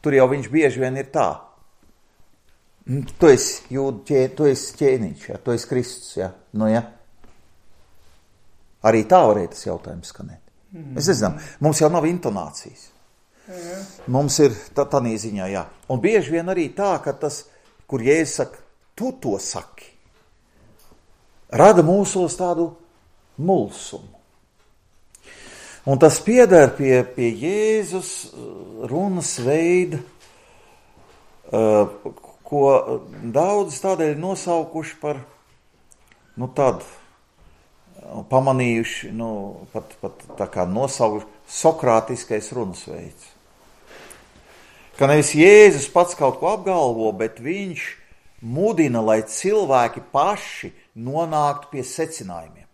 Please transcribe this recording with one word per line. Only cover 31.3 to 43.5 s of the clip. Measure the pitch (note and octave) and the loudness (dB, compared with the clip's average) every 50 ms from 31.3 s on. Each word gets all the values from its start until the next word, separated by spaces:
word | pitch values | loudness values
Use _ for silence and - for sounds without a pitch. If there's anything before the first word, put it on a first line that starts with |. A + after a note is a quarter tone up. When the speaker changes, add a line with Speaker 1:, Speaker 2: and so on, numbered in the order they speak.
| _ _ _ - - | _ _ _ -4 -2
Speaker 1:
uh, | G#2+ A2 G#2+ G#2+ G#2+ G2+ - - - - - - - - - - _ | 0 2 4 4 4 2 2 -2 -14 -16 -16 -16 -16 -20 -20 -20 _
ko | _ - D3 C#3+ C#3 C#3 C3+ - - - B2+ B2 - - - - | _ -6 0 2 4 4 4 4 2 0 -6 -8 -8 -14 -18 -14
daudz | - A#2 A2 C#3 E3+ F#3+ G#3 G#3 G3 E3 C#3+ - - | -12 -4 -2 0 0 2 0 -2 -2 -4 -8 -6 -4
tādēļ | F#3+ F#3+ E3+ D#3+ D3+ D3 | -4 -2 0 -2 -2 -2
nosaukuši | D3 E3+ F#3+ F#3+ F3+ - F3+ E3+ E3 D#3 - - D#3+ D3+ - - | -4 -6 -8 -8 -6 -4 -4 -2 -2 -4 -6 -10 -10 -10 -10 -14
par, | _ - D3+ C#3+ C3 B2+ - _ _ _ _ _ _ _ _ _ _ _ _ _ _ _ _ _ _ _ _ _ - | _ -8 -8 -8 -8 -12 -20 _ _ _ _ _ _ _ _ _ _ _ _ _ _ _ _ _ _ _ _ _ -10
nu, | B2 B2+ - | -10 -8 -2
tādu, | - C#3 B2+ A2+ - | 0 0 0 0 -2
uh, | - - - - - _ _ _ _ _ _ _ - _ _ _ _ _ _ _ _ _ _ - - - - G#2+ G#2 - C3 | -10 -20 -20 -20 -20 _ _ _ _ _ _ _ -20 _ _ _ _ _ _ _ _ _ _ -20 -20 -18 -16 -16 -8 0 0
pamanījuši, | C3 C3+ C#3 C3 B2+ B2+ A#2+ A#2 A2+ A2 - - - - - A2 | 0 2 2 0 0 0 0 0 -2 -2 -4 -8 -12 -12 -12 -10
nu, | A2+ A#2 A2+ G#2+ G2+ G2 G2+ G2 - F#2+ - - | -10 -8 -8 -8 -10 -10 -12 -14 -18 -20 -12 -12
pat, | A2 A2 - - _ | -12 -12 -12 -18 _
pat | - F#2+ - - - - - - | -14 -14 -14 -14 -20 -20 -10 -8
tā | G2+ F2 | -8 -6
kā | - F#2 F2+ | -4 -4 -4
nosaukuši | F2+ F#2+ A2+ C3+ C3+ - - B2 A2 G#2+ G#2+ - - - - _ - - - | -2 -2 -4 -4 -4 -2 0 0 0 0 -4 -8 -12 -20 -20 _ -16 -12 0
sokrātiskais | - D#3+ D#3+ D#3+ C#3+ B2+ A2+ A2+ A2 - B2+ A#2+ - - A#2 G#2+ G#2+ - - | 0 0 0 2 2 4 4 2 2 -2 -10 -10 -6 -6 -6 -6 -6 -8 -8
runas | B2 A2+ F#2 F2 - - - | -8 -8 -8 -10 -14 -16 -16
veids. | - E2 E2+ - - - - - _ _ _ _ | -16 -16 -16 -18 -20 -20 -20 -20 _ _ _ _